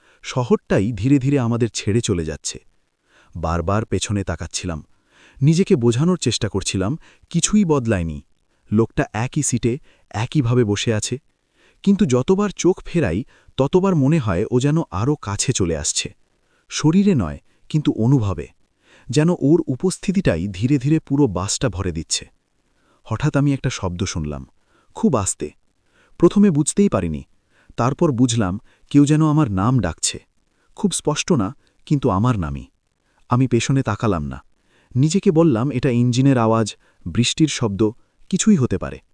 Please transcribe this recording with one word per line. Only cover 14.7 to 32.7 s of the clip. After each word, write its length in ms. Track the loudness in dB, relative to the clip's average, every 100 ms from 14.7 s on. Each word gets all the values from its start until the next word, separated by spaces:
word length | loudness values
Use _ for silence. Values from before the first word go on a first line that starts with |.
| 0 -2
আরও 260 | -4 -2 -2
কাছে 360 | -4 -6 -4
চলে 240 | -2 -2 -2
আসছে। 380 | -4 -6 -8 _ _ _ _ _ -12
শরীরে 460 | -2 2 4 4
নয়, 240 | 2 -2 -8 _ _ -6
কিন্তু 240 | -2 -2
অনুভবে। 560 | 0 2 2 2 -6 -10 _ _ _ _ -20 -2
যেন 220 | 0 2
ওর 320 | 2 4 2 2
উপস্থিতিটাই 800 | -2 -2 -2 -2 0 0 0 -4
ধীরে 300 | -2 0 0
ধীরে 200 | 2 0
পুরো 280 | 0 0 2
বাসটা 420 | 0 -4 -2 -4
ভরে 240 | -2 -6
দিচ্ছে। 340 | -6 -6 -8 -10 _ _ _ _ _ _ _
হঠাৎ 320 | -10 -4 -2 0
আমি 160 | 0
একটা 180 | 0 -4
শব্দ 320 | -6 -6 -4
শুনলাম, 420 | -6 -4 -8 -10 -14 _ _ _ _
খুব 220 | -2 0 2
আস্তে। 340 | -2 -6 -10 -12 _ _ _ _ _ 2
প্রথমে 320 | 2 6 4
বুঝতেই 380 | 4 0 2 2
পারিনি, 340 | 2 -2 -6 -10 _ _ _ _ -2
তারপর 360 | -2 2 0
বুঝলাম 480 | 2 2 2 -2 -4 -10 _ 0
কেউ 160 | 4 4
যেন 240 | 4 4
আমার 200 | 2 2
নাম 300 | 0 2 2
ডাকছে। 380 | 0 -4 -6 -8 _ _ _ _ _ -4
খুব 140 | -4
স্পষ্ট 420 | -2 -4 -4 0
না, 220 | 0 0 -8 _ _ -4
কিন্তু 240 | 0 2
আমার 280 | 2 0 0
নামই। 260 | -4 -8 -14